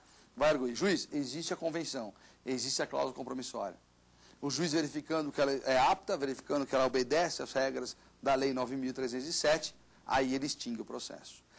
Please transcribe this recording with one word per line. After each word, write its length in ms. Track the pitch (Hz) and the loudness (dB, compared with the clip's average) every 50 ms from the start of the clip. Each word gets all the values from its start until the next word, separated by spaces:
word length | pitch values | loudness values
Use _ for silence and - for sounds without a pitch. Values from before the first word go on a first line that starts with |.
| - - - - - - - | -10 -20 -20 -20 -20 -10 -2
vai 140 | - 139 151 | 4 4 4
arguir: 240 | 156 139 127 123 120 | 4 4 2 -2 0
"Juiz, 340 | 113 165 202 180 147 - - | 0 2 2 2 2 0 -2
existe 400 | - 147 143 123 123 165 165 - | -4 -4 -4 -4 -4 -6 -4 -4
a 40 | 185 | -4
convenção, 560 | 165 170 165 156 170 160 - - 131 113 104 - - - - - _ - | -4 -4 -4 -2 -4 -4 -4 -6 -6 -8 -8 -12 -16 -20 -20 -20 _ -6
existe 380 | - 131 123 110 135 131 - | -4 -2 -2 -2 -2 -2 -2
a 40 | 156 | -2
cláusula 280 | - - 139 139 135 123 | -2 -2 -2 -2 -2 -4
compromissória." 640 | 135 135 123 131 131 123 - - 113 104 95 85 - _ _ _ _ _ _ _ _ - - - - | -6 -8 -6 -6 -6 -6 -6 -6 -6 -6 -6 -8 -12 _ _ _ _ _ _ _ _ -20 -20 -12 -8
O 100 | - 143 | -6 -4
juiz 220 | 135 131 170 170 | -2 0 0 2
verificando 600 | 143 165 156 143 - 151 139 - 160 160 156 143 | 2 2 0 0 -2 -6 -4 -2 0 0 0 0
que 80 | 127 - | 0 2
ela 120 | 143 139 | 2 2
é 260 | 139 131 - 131 131 127 | 2 2 2 2 4 6
apta, 380 | 131 156 190 185 - - 196 | 6 6 4 2 0 -4 -2
verificando 500 | 156 139 139 131 - - - 143 147 139 | -2 -2 -2 -2 -4 -4 -2 0 0 0
que 80 | - - | 2 2
ela 120 | 131 131 | 4 4
obedece 560 | 131 123 131 123 120 139 160 175 160 - - | 4 4 2 2 2 2 2 2 2 -2 -4
às 100 | 135 123 | -6 -4
regras 440 | - 135 131 135 131 127 127 117 - - - - _ _ | 0 0 0 0 0 -2 -6 -8 -10 -12 -18 -20 _ _
da 120 | - 135 139 | 0 2 2
Lei 180 | 131 135 139 | 4 4 2
nove 240 | 135 127 127 117 131 | 2 0 -2 -2 -2
mil 160 | 139 131 131 | -4 -4 -4
trezentos 340 | 123 131 131 123 117 127 127 | -2 -2 -4 -2 -2 -4 -4
e 60 | 156 | -4
sete, 420 | 170 - - 147 151 160 - - - - - - - - - | -2 2 4 4 4 4 2 -4 -10 -14 -20 -20 -20 -14 -4
aí 280 | - - 135 139 127 131 | 0 2 2 2 2 0
ele 120 | 135 135 | 0 -2
extingue 360 | 143 - - - 123 117 110 | -4 -6 -6 -6 -6 -6 -6
o 20 | 110 | -8
processo. 580 | - 123 127 - - - - - - - - - _ - | -8 -8 -10 -8 -10 -12 -14 -16 -16 -20 -20 -20 _ -20